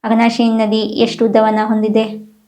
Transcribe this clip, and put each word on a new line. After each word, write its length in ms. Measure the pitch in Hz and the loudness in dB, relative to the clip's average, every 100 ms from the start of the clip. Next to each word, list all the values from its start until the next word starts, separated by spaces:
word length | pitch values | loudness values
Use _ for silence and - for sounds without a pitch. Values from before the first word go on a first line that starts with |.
| 226 | 0
ಅಘನಾಶಿನಿ 480 | 226 233 233 233 220 | 2 2 2 0 2
ನದಿ 200 | 220 220 214 214 226 | 0 -2 -2 -2 -2
ಎಷ್ಟು 140 | - 226 | 0 0
ಉದ್ದವನ್ನ 320 | 220 220 214 214 | 2 2 0 -2
ಹೊಂದಿದೆ? 360 | 214 214 214 214 214 - _ | -2 0 0 -2 -8 -16 _